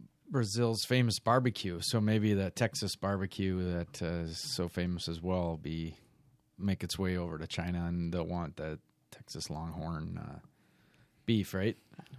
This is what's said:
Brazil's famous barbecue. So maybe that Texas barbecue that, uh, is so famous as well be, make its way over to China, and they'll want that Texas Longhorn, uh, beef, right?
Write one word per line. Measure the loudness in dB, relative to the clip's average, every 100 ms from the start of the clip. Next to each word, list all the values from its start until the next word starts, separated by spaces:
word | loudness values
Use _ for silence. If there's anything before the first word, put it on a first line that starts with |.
| -18 _ -2
Brazil's | 0 2 2 2 2 2
famous | 4 6 4
barbecue. | 6 6 6 0 -4 -4
So | 0 2
maybe | 4 6 6
that | 4 2 2
Texas | 0 0 -4 -2
barbecue | 0 0 -2 0 0 2 0
that, | -2 -4 -4
uh, | -2 -2
is | -4 -6 -6
so | -4 -2
famous | -2 -2 -2 -4
as | -4
well | 0 0 0 -2
be, | -4 -4 -4 -8 _ _ _ _ _ -4
make | -2 0
its | -2 -2
way | 0 0
over | -2 -6
to | -6
China, | -4 -2 -2
and | 0 0 0
they'll | -2
want | -2 -2 -4 -6
that | -8 -8 _ _ _
Texas | -20 -14 -10 -8
Longhorn, | -6 -6 -6 -6 -6 -6 -8
uh, | -10 -14 -18 _ _ _ _ _ _ _ 2
beef, | 2 2
right? | 2 0 0 _ -20 -18